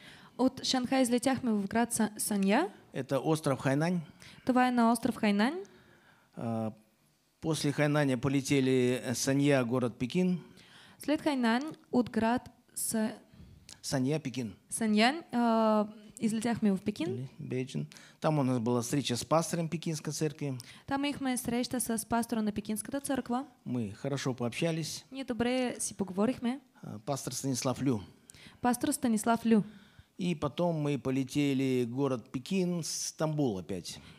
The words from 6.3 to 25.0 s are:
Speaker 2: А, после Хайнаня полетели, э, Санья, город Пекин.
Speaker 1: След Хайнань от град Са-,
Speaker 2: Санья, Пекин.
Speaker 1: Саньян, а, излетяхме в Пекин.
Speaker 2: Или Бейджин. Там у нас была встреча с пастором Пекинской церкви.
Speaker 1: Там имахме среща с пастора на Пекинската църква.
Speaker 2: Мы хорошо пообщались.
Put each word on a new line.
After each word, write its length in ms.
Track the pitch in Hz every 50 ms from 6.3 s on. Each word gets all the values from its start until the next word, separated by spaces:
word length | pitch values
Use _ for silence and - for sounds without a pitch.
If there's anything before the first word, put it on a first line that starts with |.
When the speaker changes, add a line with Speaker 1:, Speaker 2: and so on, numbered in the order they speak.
| _
Speaker 2:
А, 360 | - 123 117 113 113 113 107 110 - _ _ _ _ _ _ _ _ _ _ _ _
после 300 | - 160 151 - - 147
Хайнаня 460 | 139 - 151 147 147 151 147 135 127
полетели, 840 | 117 131 139 139 139 135 - 143 139 131 131 131 127 123 123 127 113 101
э, 80 | 113 117
Санья, 500 | - - 139 135 143 143 143 139 131 123
город 340 | 113 127 127 127 117 -
Пекин. 420 | - 131 117 - 180 185 185 180 165 - - - - - - - - - - - -
Speaker 1:
След 220 | - 269 302 302
Хайнань 420 | - 311 285 254 240 226 226 254 294 320 311 - _ _
от 180 | - 247 226 240
град 400 | - 220 226 226 240 254 - - - _ _ _ -
Са-, 380 | - - - - 220 214 - - - - - - - - - - - - - - -
Speaker 2:
Санья, 380 | - - 147 135 127 135 156 151
Пекин. 340 | - 131 110 131 120 104 95 - _ -
Speaker 1:
Саньян, 540 | - - 226 214 208 208 220 254 302 339 - -
а, 560 | 254 240 240 233 226 226 220 220 214 214 208 214 - - - - - -
излетяхме 520 | - 214 220 220 214 240 220 - 220 202
в 60 | 190
Пекин. 300 | 180 - 214 208 - 311 359 -
Speaker 2:
Или 160 | 123 135 135 - -
Бейджин. 460 | 143 131 127 127 131 131 - 147 147 - - - - - - _
Там 180 | - 160 156 147
у 40 | 131
нас 160 | 127 127 123
была 220 | 110 123 123 120
встреча 340 | 110 - 147 143 117 - 120
с 80 | 110 -
пастором 420 | - 151 165 165 - 175 170 165
Пекинской 460 | 151 175 160 - 165 156 151 - 156 147
церкви. 440 | - 156 156 147 - 147 139 131 123 - - - - -
Speaker 1:
Там 160 | - 277 277 277
имахме 320 | 285 277 - 269 262 254
среща 420 | 240 - 247 233 240 247 - 262 240
с 260 | - - 226 214 -
пастора 340 | - 233 233 226 - 240 220
на 100 | 214 208
Пекинската 480 | 202 208 - - 214 202 - - - 277
църква. 440 | - - 269 262 240 - 240 254 285 - - _ -
Speaker 2:
Мы 260 | 131 123 123 110 98 107
хорошо 400 | - - 135 139 131 - 139 117
пообщались. 720 | - 120 117 - - 165 165 160 165 156 - - -